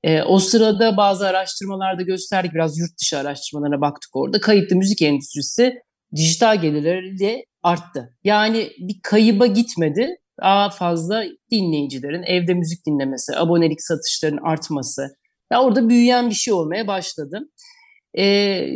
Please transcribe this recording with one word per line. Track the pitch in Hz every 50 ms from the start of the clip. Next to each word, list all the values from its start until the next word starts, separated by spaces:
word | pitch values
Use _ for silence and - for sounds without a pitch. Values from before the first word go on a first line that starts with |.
E, | - 160 160 156
o | - - 185 190
sırada | 190 - - 226 220 220 202 196 226 226 208
bazı | 196 208 202 196 185 202
araştırmalarda | 190 185 185 190 185 - - 196 190 196 190 190 190 190 180
gösterdik, | 185 175 185 185 - - 202 190 180 175 156
biraz | 160 160 160 147 160
yurt | 170 165 _ -
dışı | - - - 143
araştırmalarına | 139 143 143 - - - - 147 147 147 143 139
baktık | 147 147 143 - - - _
orada. | 135 139 135 - 208
Kayıtlı | - 214 214 202 175 - 185
müzik | 180 190 196 208 -
endüstrisi | 160 147 143 139 139 - - 147 139 - - - 240 254 247 240 _ _ _ _ _ _ -
dijital | 151 160 160 165 - 240 220 220 202
gelirleriyle | 165 156 147 151 147 160 175 185 185 190 196 185 196 208 226 262 - _ _ _
arttı. | - 180 170 170 170 - - 139 120 - _ _ _
Yani | 196 208 208 214 220 220 226 214 - - -
bir | 180 185 202 -
kayıba | _ - - 214 220 226 233 202 247
gitmedi. | 240 196 214 233 - - 175 165 151 147 185 240 320 359 _ _ _ _ -
Daha | - 185 196 202 202 202
fazla | 202 - 185 175 170 165 165 170 214 226 214 - - _ _ _
dinleyicilerin | 233 220 190 170 156 147 143 135 131 131 127 143 151 175
evde | 185 - 180 180 175 170 180
müzik | 180 175 160 170 - _
dinlemesi, | 156 151 143 139 135 135 127 - - 131
abonelik | - 165 165 175 170 170 160 151 156
satışlarının | - - 170 143 135 - - - - 156 151 143 147 165
artması. | 160 156 160 - 156 143 123 - - - 139 135 _ _ _ _ _ _ _ _
Ya | - 240
orada | 262 262 208 262 233 226
büyüyen | 240 240 240 240 247 247 240 240
bir | 208
şey | - - 247 208
olmaya | 180 160 151 170 208 226
başladı. | 202 196 190 170 - - - 151 139 156 208 302 _ _ _ - - _ _ _ _ _ _ _ _ _ -
E, | 190 196 202 202 202 202 196 180 - - 135